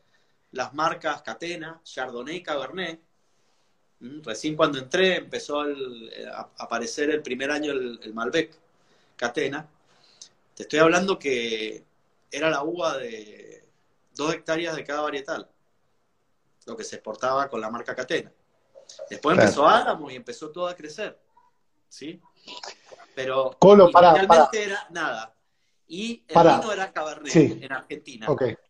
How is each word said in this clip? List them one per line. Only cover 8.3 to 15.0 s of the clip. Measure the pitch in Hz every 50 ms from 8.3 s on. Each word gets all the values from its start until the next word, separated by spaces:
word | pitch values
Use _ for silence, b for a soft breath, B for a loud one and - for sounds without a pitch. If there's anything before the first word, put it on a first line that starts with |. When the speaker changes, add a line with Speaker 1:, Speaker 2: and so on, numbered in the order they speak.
| 160 165 156 - - _ _ _ _ _ _ _ _ _ _ _ _
Speaker 1:
Catena. | - 123 123 - 160 143 139 139 151 160 - _ _ _ b b b b b b b b b b _ _ _ _
Te | -
estoy | - - - 151
hablando | 160 165 170 180 190 190 185 -
que | - 139 127 120 117 117 113 110 107 110 107 107 - _ _ _ _ _ _ _ _ _
era | - 139 156 160
la | 156 139
uva | 143 165 175 175 170 160 143
de | 135 123 117 110 107 107 107 98 95 - 107 107 107 _ _ _ _ _ _ _ _ _ _ _
dos | 135 143 156
hectáreas | 165 160 - - 160 160 170 165 160
de | 143 123
cada | - 143 151